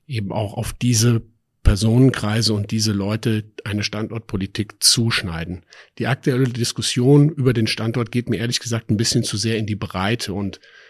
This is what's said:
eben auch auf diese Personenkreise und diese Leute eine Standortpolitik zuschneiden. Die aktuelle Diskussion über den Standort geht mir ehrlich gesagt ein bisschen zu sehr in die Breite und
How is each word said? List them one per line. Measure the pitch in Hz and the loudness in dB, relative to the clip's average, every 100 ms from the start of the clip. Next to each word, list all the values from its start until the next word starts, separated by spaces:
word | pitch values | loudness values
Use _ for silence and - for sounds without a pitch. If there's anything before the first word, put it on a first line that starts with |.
| - | -10
eben | 117 98 | -6 -4
auch | 98 104 - | -4 -4 -4
auf | 107 | -6
diese | - 123 110 120 117 - _ _ _ | -2 0 4 4 2 -2 _ _ _
Personenkreise | - 101 110 120 131 - 104 110 107 | 2 4 4 6 6 4 0 0 0
und | 104 101 | 0 -2
diese | 113 107 | -2 0
Leute | 101 98 107 120 107 107 - | 0 -2 -2 0 -2 -4 -10
eine | 107 104 | -6 -4
Standortpolitik | 101 107 110 113 - 98 98 - 101 - | -4 -6 -6 -8 -6 -6 -4 -6 -8 0
zuschneiden. | - - 113 - 90 82 85 92 - - - - | 2 2 0 -2 -4 -6 -8 -10 -14 -20 -16 -6
Die | 117 | -4
aktuelle | 131 151 127 131 | -2 0 0 0
Diskussion | 117 117 - - 123 123 143 147 | 0 -4 -4 -4 2 6 6 6
über | 147 127 | 2 0
den | 120 110 | 2 0
Standort | - 113 123 117 | -2 -2 -2 -2
geht | 120 117 | -4 -2
mir | 104 | -2
ehrlich | 117 120 | -2 -4
gesagt | 113 113 - | -4 -4 0
ein | 107 | 0
bisschen | 113 123 | 2 0
zu | 110 107 | 0 -2
sehr | 113 113 | -2 -2
in | 104 | -2
die | 98 | -4
Breite | 101 92 98 117 - | -6 -2 0 -2 -4
und | 95 98 - - - | -4 -6 -8 -18 -20